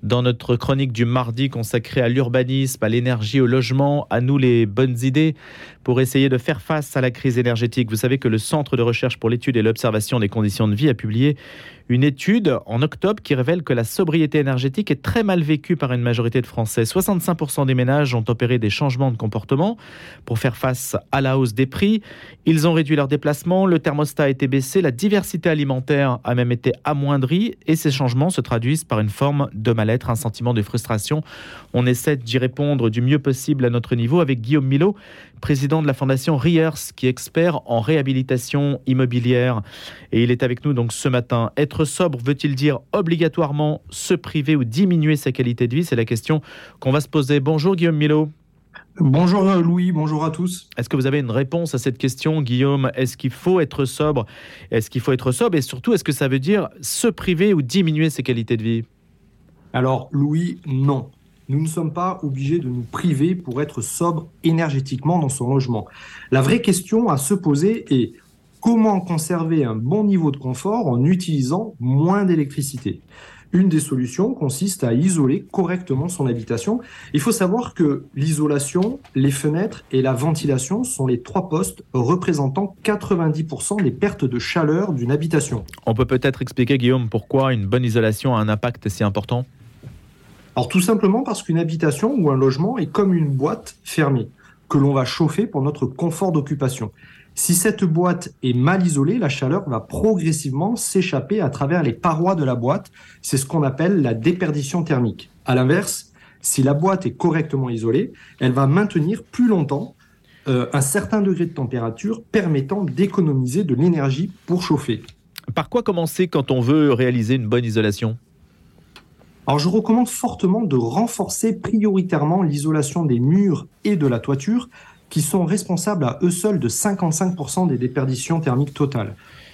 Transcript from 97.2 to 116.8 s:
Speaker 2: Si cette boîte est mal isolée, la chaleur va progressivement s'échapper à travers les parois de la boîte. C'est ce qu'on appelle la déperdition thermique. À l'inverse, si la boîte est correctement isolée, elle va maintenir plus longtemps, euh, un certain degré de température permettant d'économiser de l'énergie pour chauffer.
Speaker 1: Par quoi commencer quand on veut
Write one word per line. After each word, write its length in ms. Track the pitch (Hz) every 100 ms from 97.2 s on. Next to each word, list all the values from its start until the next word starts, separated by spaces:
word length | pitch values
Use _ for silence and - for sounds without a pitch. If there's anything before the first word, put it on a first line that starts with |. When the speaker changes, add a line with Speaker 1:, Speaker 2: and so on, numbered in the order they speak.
| - -
Speaker 2:
Si 180 | -
cette 300 | 175 220 214
boîte 500 | 190 160 180 180 - -
est 100 | 131
mal 320 | 120 135 190
isolée, 320 | 175 143 139 240
la 120 | 165
chaleur 380 | - 131 170 190
va 80 | 117
progressivement 960 | - 110 214 202 160 147 143 131 185
s'échapper 680 | 233 - 196 180 135 - 214
à 80 | 185
travers 360 | - 139 180
les 80 | 143
parois 420 | 113 175 156 175
de 80 | 185
la 140 | 135 123
boîte. 340 | 117 185 - - - -
C'est 140 | - 135
ce 100 | 135
qu'on 160 | 165
appelle 400 | 139 135 165 202
la 100 | 131
déperdition 680 | 113 127 180 180 147 139 180
thermique. 480 | 165 139 117 92 - _ -
À 80 |
l'inverse, 580 | 127 127 170 196 - - _ - _
si 240 | - -
la 100 | 135
boîte 320 | 143 180 190 -
est 60 |
correctement 580 | - 175 156 156 139 127
isolée, 420 | 117 113 127 226 - - -
elle 120 | -
va 140 | 127 135
maintenir 560 | 160 208 175 151 220
plus 260 | - - 247
longtemps, 460 | 202 139 143 226 - _ _ _ _ -
euh, 180 | 127 123
un 80 | 147
certain 420 | 131 202 196 214
degré 240 | 196 170 170
de 80 |
température 680 | 165 127 127 113 110 202 226
permettant 580 | - 220 180 151 135 196
d'économiser 800 | 180 127 196 202 165 139 127 127
de 140 | 185 120
l'énergie 560 | 170 170 139 135 185 - -
pour 180 | 175
chauffer. 380 | - 147 - 104 - - _ - -
Speaker 1:
Par 140 | 123 151
quoi 160 | 240
commencer 420 | 233 175 160 - 185
quand 240 | 160 131
on 100 | 131
veut 320 | 120 151